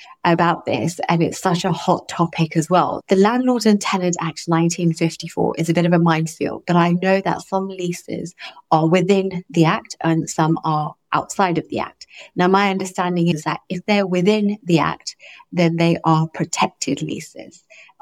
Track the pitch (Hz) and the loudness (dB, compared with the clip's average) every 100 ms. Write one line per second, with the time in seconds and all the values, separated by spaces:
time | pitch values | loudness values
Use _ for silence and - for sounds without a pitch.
0 | - - 175 170 170 - - 147 165 - | -20 -4 0 2 2 0 -2 -4 -4 -6
1 | - 170 - - 190 175 190 170 - 175 | -2 0 0 0 -2 0 -2 -2 0 -2
2 | - - 165 - 160 160 151 180 143 - | -2 -4 -4 0 -2 0 0 2 0 -4
3 | - 190 202 247 254 247 220 208 - 190 | 0 2 4 2 0 2 4 2 0 -2
4 | 180 175 165 - - 165 165 170 175 160 | -2 -2 -6 -8 -2 0 2 0 -2 0
5 | 165 - 165 - - - 165 165 170 175 | -2 -4 -12 -4 -4 -2 0 0 2 4
6 | 170 160 160 - 160 160 - 175 175 175 | 4 2 -2 -4 -6 -6 0 2 4 2
7 | 190 196 190 - - 190 190 185 180 175 | 2 0 0 -4 -4 -4 -4 -6 -6 -8
8 | - - 170 - - - - 156 160 185 | -8 -10 -10 -14 -20 -16 0 2 4 2
9 | 185 196 190 180 - 175 160 220 - - | 4 2 2 -6 -4 2 2 2 -6 -6
10 | 165 160 - - 156 165 160 151 151 - | 0 0 -2 -2 0 0 0 -2 -4 -10
11 | - 151 - - 190 160 - - - - | -4 -4 -4 -2 0 0 -2 -6 -8 -12
12 | - - - - 180 190 202 190 190 190 | -20 -20 -12 0 2 4 2 0 -6 -4
13 | 180 180 170 156 156 - - 185 - 202 | -2 0 0 0 -4 -8 -8 -10 -2 0
14 | 190 180 180 214 202 214 170 165 156 - | 0 0 2 2 0 -4 0 2 2 -2
15 | - - - - - 175 170 165 170 170 | -10 -18 -20 -20 -10 0 2 4 2 2
16 | 160 160 160 - 156 - - - - 277 | 2 2 2 -4 -6 -2 -4 -4 -6 -6
17 | 156 - - - - - _ - - - | -6 -8 -12 -18 -20 -20 _ -20 -20 -2